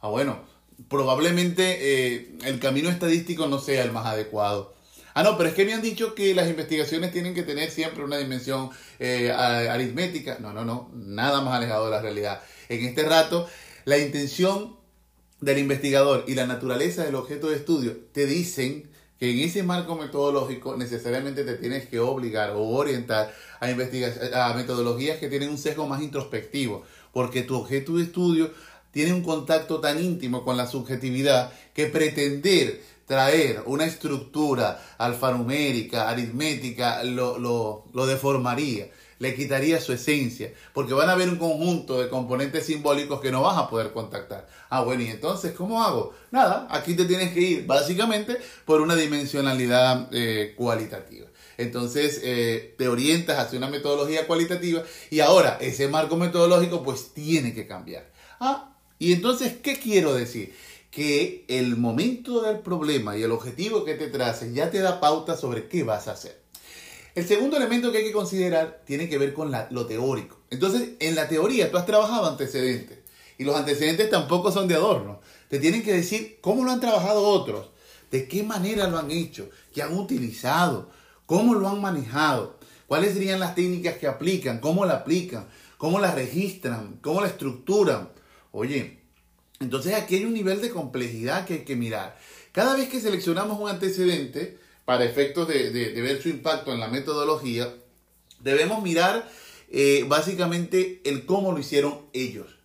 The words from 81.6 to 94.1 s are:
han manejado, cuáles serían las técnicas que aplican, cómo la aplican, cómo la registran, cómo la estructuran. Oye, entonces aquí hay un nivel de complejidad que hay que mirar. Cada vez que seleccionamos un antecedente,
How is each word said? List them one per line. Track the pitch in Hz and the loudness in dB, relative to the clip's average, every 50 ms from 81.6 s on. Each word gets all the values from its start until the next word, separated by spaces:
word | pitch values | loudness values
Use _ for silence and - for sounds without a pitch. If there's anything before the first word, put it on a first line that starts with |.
| 196 196 | 2 0
han | 202 208 | 0 -2
manejado, | 202 196 180 147 127 110 117 143 156 151 143 123 101 - - - - - - - _ _ | -2 -2 -2 -2 -4 -4 -2 0 2 2 2 0 -2 -6 -10 -18 -20 -20 -20 -20 _ _
cuáles | 139 156 185 208 185 | 0 2 2 2 2
serían | 196 190 190 190 190 | 0 0 0 0 -2
las | 185 170 175 | -2 -4 0
técnicas | 175 180 180 180 170 175 175 160 | 0 0 0 0 -2 -2 -4 -4
que | - - - | -2 -4 -4
aplican, | - - 147 175 190 180 135 131 117 113 | -4 -2 0 0 0 0 0 -2 -4 -2
cómo | 113 147 165 190 202 | -2 0 2 2 4
la | 180 151 | 2 2
aplican, | 127 - 135 160 180 175 180 127 113 98 - - - - - - _ | 0 0 0 0 0 0 -4 -8 -10 -12 -14 -20 -20 -20 -20 -14 _
cómo | - 156 170 202 | -2 0 2 2
la | 202 180 | 2 2
registran, | 151 135 127 123 131 165 196 196 175 - - 127 117 107 107 101 104 - | 2 0 -4 -2 -2 -2 -2 -2 -4 -6 -6 -6 -6 -6 -8 -12 -16 -10
cómo | - 143 156 185 | -4 -2 0 0
la | 202 180 | 0 -2
estructuran. | - - - 139 120 117 - - 190 208 202 165 131 101 92 - - - _ _ - - _ _ | -2 -4 -8 -8 -8 -8 -4 0 4 4 4 4 2 0 -2 -10 -18 -20 _ _ -20 -20 _ _
Oye, | _ 101 113 127 147 135 - - - - _ _ _ _ _ _ _ _ _ _ _ - | _ -6 -4 -2 -2 -4 -4 -6 -12 -20 _ _ _ _ _ _ _ _ _ _ _ -10
entonces | 139 123 120 131 120 175 202 | -8 -4 -4 -4 -2 0 -2
aquí | 214 - - 180 | -2 0 0 0
hay | 196 202 | 0 2
un | 226 226 | 0 -2
nivel | 220 202 185 190 208 | 0 0 0 0 0
de | 233 233 | -2 -4
complejidad | - 180 151 123 - 127 123 117 113 113 113 131 151 190 190 | -4 -6 -8 -6 -4 -6 -6 -4 -6 -6 -4 -2 -2 -2 -4
que | - 180 | -4 -6
hay | 156 - | -8 -6
que | - 139 | -6 -4
mirar. | 120 117 113 110 104 95 90 - - - - - - - _ | -4 -4 -4 -4 -6 -8 -10 -14 -20 -20 -20 -20 -20 -20 _
Cada | _ 175 214 254 269 | _ 2 4 4 4
vez | 269 262 254 | 2 0 -2
que | - 254 | -2 -2
seleccionamos | 214 220 196 175 - 170 165 180 202 214 214 202 | -2 0 -2 0 0 0 0 0 0 -2 -4 -4
un | 208 208 | -4 -4
antecedente, | 196 175 185 190 190 185 185 180 | -4 -2 -2 -2 0 2 2 2